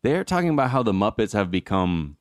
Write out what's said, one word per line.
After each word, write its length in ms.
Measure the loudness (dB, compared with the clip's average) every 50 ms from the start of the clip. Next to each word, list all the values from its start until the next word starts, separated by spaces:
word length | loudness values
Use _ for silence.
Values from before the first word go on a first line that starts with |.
| 0
They're 200 | 0 0 0 0
talking 260 | -2 -2 0 2 2
about 200 | 2 2 0 2
how 140 | 2 2 2
the 100 | 2 2
Muppets 400 | 2 2 0 0 0 -4 0 0
have 160 | 0 0 0
become 640 | -2 -4 -2 0 0 0 2 2 0 -2 -4 -6 -10 _